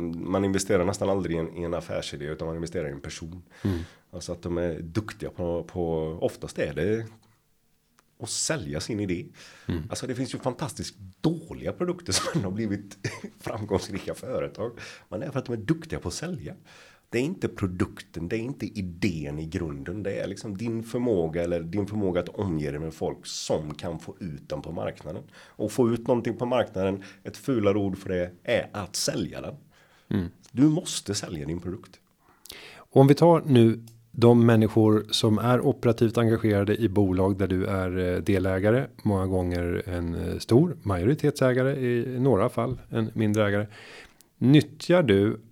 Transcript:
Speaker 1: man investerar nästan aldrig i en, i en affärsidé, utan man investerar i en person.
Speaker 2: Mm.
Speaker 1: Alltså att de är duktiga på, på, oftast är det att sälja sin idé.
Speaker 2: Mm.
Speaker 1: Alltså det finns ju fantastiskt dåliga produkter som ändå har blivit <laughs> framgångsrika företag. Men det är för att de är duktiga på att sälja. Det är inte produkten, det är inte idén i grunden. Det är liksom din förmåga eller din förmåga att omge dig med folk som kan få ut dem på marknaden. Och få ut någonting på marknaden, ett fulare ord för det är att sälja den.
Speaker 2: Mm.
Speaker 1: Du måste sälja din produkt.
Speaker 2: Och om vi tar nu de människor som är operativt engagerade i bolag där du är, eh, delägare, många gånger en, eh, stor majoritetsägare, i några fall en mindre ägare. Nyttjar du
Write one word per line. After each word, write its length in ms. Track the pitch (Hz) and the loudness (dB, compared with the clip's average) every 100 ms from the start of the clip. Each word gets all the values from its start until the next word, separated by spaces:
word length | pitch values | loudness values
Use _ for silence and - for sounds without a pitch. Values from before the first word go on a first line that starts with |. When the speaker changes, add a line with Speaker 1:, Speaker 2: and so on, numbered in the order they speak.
| 85 85 | -4 -6
Speaker 1:
man 300 | 82 95 98 | -2 0 2
investerar 400 | 95 - 101 87 | 2 2 2 2
nästan 240 | 85 95 | 0 0
aldrig 260 | 98 87 82 | 0 0 -2
i 40 | |
en, 180 | 82 85 | -2 -4
i 60 | |
en 100 | 85 | -4
affärsidé, 520 | 85 78 - - 71 71 | -4 -4 -6 -6 -8 -8
utan 220 | 78 82 | -6 -6
man 80 | 82 | -6
investerar 340 | 82 87 76 | -6 -6 -6
i 20 | |
en 100 | 71 | -8
person. 400 | 76 - 80 90 - - | -10 -10 -12 -14 -18 -6
Speaker 2:
Mm. 140 | 101 87 85 - _ | -4 -2 -6 -16 _
Speaker 1:
Alltså 200 | 90 - | -14 -10
att 100 | 87 | -8
de 160 | 87 85 | -4 -2
är 220 | 87 82 | -2 -4
duktiga 500 | 85 82 107 - 71 | -6 -6 -6 -8 -10
på, 340 | - 87 85 | -6 -2 -2
på, 540 | 82 90 85 80 80 82 | -4 -4 -2 -2 -2 -2
oftast 380 | 127 - 78 - | -4 -4 -10 -4
är 140 | 104 | -4
det 320 | 71 104 110 110 - _ _ _ _ _ _ _ _ _ - | -2 -2 -2 -6 -16 _ _ _ _ _ _ _ _ _ -14
att 60 | 113 | -8
sälja 500 | - - 160 76 73 | -4 -2 -4 -4 -6
sin 200 | - 107 | -4 -4
idé. 260 | 101 85 - - - - - | -2 -2 -6 -16 -20 -14 -6
Speaker 2:
Mm. 160 | 87 78 | -6 -4
Speaker 1:
Alltså 180 | - 123 | -8 -6
det 80 | 123 | -6
finns 200 | 127 123 | -6 -4
ju 40 | |
fantastiskt 560 | 131 123 156 - 87 - 95 - | -6 -6 -8 -8 -10 -12 -20 -2
dåliga 500 | 156 165 - 123 107 | -2 -2 -8 -8 -6
produkter 420 | - 180 175 - | -4 -4 -6 -4
som 120 | 95 523 165 | -2 -2 -2
ändå 120 | 98 | -2
har 60 | 95 | -2
blivit 420 | 113 101 101 - 123 - | -2 -4 -8 -10 -8 -8
<laughs> 220 | 208 - | -14 -12
framgångsrika 760 | - 113 104 95 - 98 85 | -10 -8 -2 -2 -2 -8 -8
företag. 580 | 80 92 92 71 - 113 - - - - | -10 -6 -6 -6 -6 -10 -10 -16 -18 -12
Men 100 | - | -10
det 60 | 143 | -6
är 60 | |
för 80 | 131 | -6
att 60 | 123 | -6
de 80 | |
är 40 | 120 | -6
duktiga 420 | 101 165 - 73 | -2 -4 -4 -6
på 80 | 87 | -6
att 60 | |
sälja. 400 | - 165 160 - - - - - - - | -6 -8 -8 -10 -14 -20 -20 -20 -20 -4
Det 80 | 117 | -2
är 40 | |
inte 260 | 139 196 113 | -2 -2 -6
produkten, 800 | - 98 90 98 - - - 85 | -4 -4 -2 -4 -6 -14 -10 -4
det 80 | 110 | -4
är 40 | |
inte 260 | 113 143 101 | -6 -8 -8
idén 720 | 104 92 85 110 80 71 73 | -6 -8 -2 -2 -2 -6 -6
i 60 | 80 | -6
grunden. 580 | 90 82 71 69 101 | -4 -6 -8 -8 -8
Det 80 | 95 110 | -6 -6
är 80 | 95 | -6
liksom 300 | 98 113 98 | -8 -10 -8
din 260 | 117 113 | -4 -6
förmåga 600 | 113 123 123 98 82 80 | -4 -2 0 2 0 0
eller 160 | 85 85 | -2 -2
din 280 | 82 101 98 | -2 -4 -2
förmåga 340 | 107 95 87 | -2 0 0
att 80 | 82 | -2
omge 420 | - 101 80 73 | -4 -2 -2 -2
dig 80 | 73 | -4
med 140 | 80 | -8
folk 320 | - 87 69 - | -6 -6 -6 -10
som 480 | - - 98 76 | -8 -2 -2 -4
kan 260 | 73 90 85 | -8 -8 -8
få 160 | - - | -10 -12
ut 300 | 92 71 - | -10 -10 -8
dem 120 | 73 | -8
på 100 | 80 | -8
marknaden. 520 | 85 104 - 73 95 143 | -6 -6 -8 -12 -12 -14
Och 380 | - - - 107 | -20 -18 -6 -4
få 180 | - 120 | 2 4
ut 180 | 117 117 | 2 0
någonting 300 | 123 117 110 | 0 0 -4
på 80 | 123 | 0
marknaden, 580 | 123 104 95 95 98 - - | 0 0 0 -2 -2 -8 -16
ett 140 | - - | -14 -10
fulare 400 | - 127 104 101 | -2 2 2 2
ord 200 | 98 95 | 0 -4
för 120 | - | -4
det 220 | 90 87 - | -2 -2 -6
är 260 | - 110 71 | -2 0 0
att 220 | 104 92 - | -8 -8 -4
sälja 460 | - 135 107 65 | -4 -2 -4 -6
den. 140 | 71 147 _ _ _ _ - | -12 -14 _ _ _ _ -6
Speaker 2:
Mm. 200 | 104 87 - - | -4 -4 -8 -8
Speaker 1:
Du 120 | 113 | 2
måste 520 | 151 156 - - - 101 | 4 2 -2 -8 -4 -6
sälja 300 | - 82 71 | -6 -8 -6
din 140 | 85 | -6
produkt. 400 | 87 92 - - _ _ _ _ - - - - | -6 -10 -12 -20 _ _ _ _ -20 -20 -18 -20
Speaker 2:
Och 220 | - 127 | 2 8
om 60 | 135 | 8
vi 80 | 143 | 10
tar 280 | 170 160 156 | 8 6 6
nu 380 | 123 113 113 - - _ | 8 8 6 -4 -20 _
de 320 | - 117 120 117 | 4 8 8 8
människor 600 | 113 110 - 107 107 - | 6 6 6 6 4 2
som 280 | - 117 107 | 0 2 2
är 240 | 120 123 | 2 2
operativt 560 | 143 120 123 113 117 113 | 2 2 2 4 2 4
engagerade 580 | 113 113 113 101 101 104 | 2 4 2 2 2 2
i 120 | 113 | 2
bolag 480 | 95 98 92 95 98 | 4 4 4 2 2
där 100 | 95 | 0
du 180 | 92 101 | 0 0
är, 320 | 98 92 92 | -2 -2 0
eh, 200 | 92 90 | 0 0
delägare, 640 | 85 98 95 95 104 120 139 - | 2 2 2 2 4 4 0 -4
många 220 | 110 98 92 | 0 2 2
gånger 560 | 92 90 87 87 90 - | 0 0 0 -2 -2 -4
en, 300 | 87 85 85 | -4 -4 -4
eh, 220 | 87 87 | -4 -4
stor 400 | - 117 175 143 | 4 6 6 0
majoritetsägare, 880 | 101 90 95 156 147 - 131 123 131 139 | -2 0 2 2 0 2 2 2 0 0
i 440 | 127 120 123 127 | 0 0 -2 0
några 300 | 135 104 120 | 4 4 2
fall 320 | - 120 123 - | 0 -4 -4 -6
en 220 | 117 113 | -4 -2
mindre 340 | 113 107 104 104 | 0 2 2 2
ägare. 200 | 101 104 - - - - _ _ - | 2 -2 -8 -20 -20 -20 _ _ 0
Nyttjar 640 | 117 147 - - - 175 | 6 6 6 -2 2 4
du 360 | 143 98 104 113 - | 6 6 4 0 -10